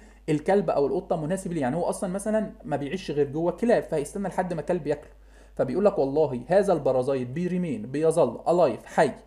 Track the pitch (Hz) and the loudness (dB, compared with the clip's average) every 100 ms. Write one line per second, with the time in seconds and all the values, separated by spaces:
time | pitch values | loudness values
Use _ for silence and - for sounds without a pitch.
0 | - - - 151 151 196 170 - 139 160 | -8 -10 -2 0 2 2 2 2 2 0
1 | 180 175 151 190 190 170 127 156 175 196 | -2 -2 -2 -4 -4 -2 -2 -2 -2 -4
2 | 196 190 214 214 208 - - 143 139 185 | -4 -4 -2 -2 -2 -8 -6 -4 -4 -6
3 | - 147 135 143 170 170 233 190 - 160 | -4 0 0 0 -2 0 2 2 2 -2
4 | 147 196 196 185 180 170 147 180 147 147 | -4 -6 -6 -4 -4 -4 -2 -2 -2 -4
5 | - - - - - - 127 131 202 - | -6 -20 -20 -20 -10 -4 -2 2 2 4
6 | 139 139 156 127 123 185 190 170 135 131 | 2 2 2 0 0 2 4 2 2 2
7 | 127 139 123 135 180 180 175 113 107 143 | 2 0 -2 -4 -2 -2 -2 -4 -4 0
8 | 160 160 131 110 - 175 156 107 - - | 2 4 2 0 0 4 2 0 -4 0
9 | 156 - | 0 0